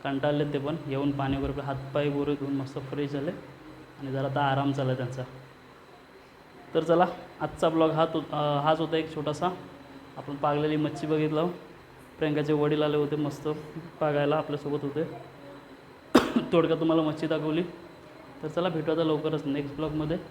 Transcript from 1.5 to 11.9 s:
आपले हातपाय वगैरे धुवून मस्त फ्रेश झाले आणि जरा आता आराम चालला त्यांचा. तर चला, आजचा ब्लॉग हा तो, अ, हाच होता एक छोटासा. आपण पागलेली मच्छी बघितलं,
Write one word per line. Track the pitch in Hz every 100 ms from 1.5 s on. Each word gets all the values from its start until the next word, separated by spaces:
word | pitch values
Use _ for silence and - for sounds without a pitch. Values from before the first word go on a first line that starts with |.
आपले | 139
हातपाय | 135 135 - 147 147
वगैरे | 143 143 143
धुवून | 135
मस्त | 139 135 -
फ्रेश | 131 147 143
झाले | 143 147 - - - - - - -
आणि | 139
जरा | 135 139
आता | 139
आराम | 139 135 139
चालला | 135 131
त्यांचा. | 127 123 131 123 - - - - - - - - - - - - - -
तर | 165
चला, | 160 165 180 - - -
आजचा | 151 - 165
ब्लॉग | 160 160
हा | 156 160
तो, | 160 147
अ, | 151 147 143
हाच | 147 160
होता | 156 160
एक | 160 156
छोटासा. | 151 151 180 180 - - - - - -
आपण | 139 143
पागलेली | 147 147 151 156
मच्छी | 151 151 156
बघितलं, | 156 156 156 175 175 - - -